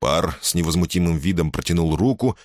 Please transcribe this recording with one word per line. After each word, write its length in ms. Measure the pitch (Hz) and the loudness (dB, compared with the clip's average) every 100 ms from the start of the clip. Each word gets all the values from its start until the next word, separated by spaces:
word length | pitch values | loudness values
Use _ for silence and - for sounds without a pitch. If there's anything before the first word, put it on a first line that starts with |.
Пар 380 | 62 78 82 - | 0 0 0 -4
с 140 | - | -4
невозмутимым 600 | 85 82 82 85 90 87 80 | -2 0 0 0 2 0 0
видом 340 | 82 87 80 | 0 0 -2
протянул 460 | - - 85 82 78 | -2 -2 0 0 2
руку 400 | 117 123 127 - | 0 0 -2 -2